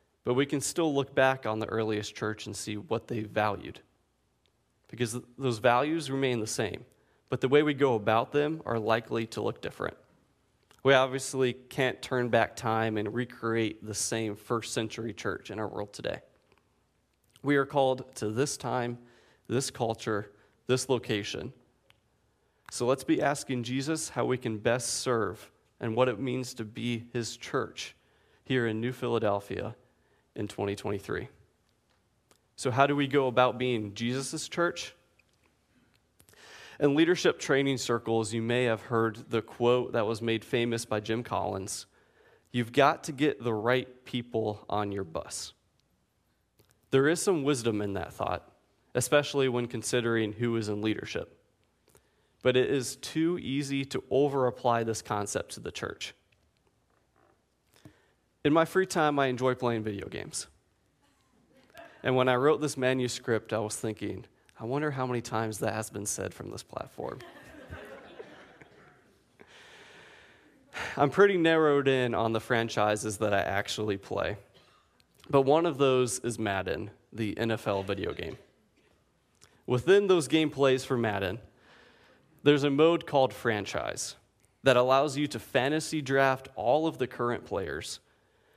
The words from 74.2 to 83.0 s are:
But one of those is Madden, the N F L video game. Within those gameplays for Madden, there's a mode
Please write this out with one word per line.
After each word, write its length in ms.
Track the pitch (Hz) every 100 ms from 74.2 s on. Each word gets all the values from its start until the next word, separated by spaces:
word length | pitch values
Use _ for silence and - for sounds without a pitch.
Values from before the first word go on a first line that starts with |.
| 92 101 - _ _ _ _ _ _ _ -
But 120 | 143
one 220 | 135 151
of 140 | 170 135
those 400 | 139 127 123 -
is 200 | 120 113
Madden, 520 | 107 98 90 - 98 - _
the 260 | 107 107 -
N 140 | 113
F 140 | 110 -
L 160 | 98
video 300 | 98 98 -
game. 240 | - 82 - - _ _ _ _ _ _ _ _ _ - _ -
Within 420 | 123 160 196 202
those 180 | 180 127
gameplays 580 | 156 151 135 139 127
for 140 | 127 127
Madden, 420 | 113 101 95 113 - _ _ - - _ _ _ _ _
there's 220 | 143 147
a 60 | 143
mode 360 | 139 160 170